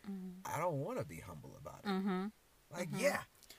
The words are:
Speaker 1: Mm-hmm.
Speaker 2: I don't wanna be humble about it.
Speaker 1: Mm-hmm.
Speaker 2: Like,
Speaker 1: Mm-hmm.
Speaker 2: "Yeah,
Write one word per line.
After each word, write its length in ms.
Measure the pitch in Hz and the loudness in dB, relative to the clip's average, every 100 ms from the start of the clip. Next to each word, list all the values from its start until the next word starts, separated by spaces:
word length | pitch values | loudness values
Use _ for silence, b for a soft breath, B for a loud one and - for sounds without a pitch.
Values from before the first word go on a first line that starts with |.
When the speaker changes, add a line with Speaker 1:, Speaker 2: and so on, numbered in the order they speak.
| 202 | -6
Speaker 1:
Mm-hmm. 380 | 196 185 180 190 | -6 -6 -8 -4
Speaker 2:
I 140 | 147 | 0
don't 200 | 175 139 170 | 2 2 0
wanna 180 | 254 | -2
be 140 | - - | -4 -6
humble 360 | - 78 - - | -10 -10 -12 -12
about 200 | - - | -12 -6
it. 40 | 202 | 0
Speaker 1:
Mm-hmm. 360 | 190 196 185 202 - - - - | 4 4 4 0 -6 -20 -20 -10
Speaker 2:
Like, 180 | 170 170 | -4 -2
Speaker 1:
Mm-hmm. 100 | 147 | 4
Speaker 2:
"Yeah, 220 | 277 - - - - | 4 4 -4 -14 -20